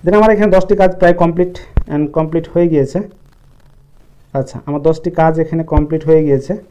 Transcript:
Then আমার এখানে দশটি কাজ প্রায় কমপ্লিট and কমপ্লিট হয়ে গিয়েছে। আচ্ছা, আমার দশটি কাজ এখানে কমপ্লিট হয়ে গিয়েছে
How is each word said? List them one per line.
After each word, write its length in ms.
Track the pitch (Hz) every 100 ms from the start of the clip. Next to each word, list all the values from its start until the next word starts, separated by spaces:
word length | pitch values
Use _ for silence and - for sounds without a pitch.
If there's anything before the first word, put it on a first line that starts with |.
| 175
Then 120 | 208
আমার 120 | 220
এখানে 200 | 214 208 185
দশটি 180 | 185 190
কাজ 220 | 190 185
প্রায় 140 | 175
কমপ্লিট 460 | 175 170 165 180 - - - -
and 140 | 147 147 165
কমপ্লিট 300 | 160 160 160
হয়ে 140 | 175 175
গিয়েছে। 320 | 156 135 180 208 - - _ _ _ _ - _ _ _ _ _
আচ্ছা, 260 | 139 135 117 -
আমার 160 | 147
দশটি 300 | 151 160 175
কাজ 280 | 165 160 160
এখানে 240 | 160 165
কমপ্লিট 420 | 160 165 151 160 151
হয়ে 180 | 156
গিয়েছে 300 | 151 135 - 208 -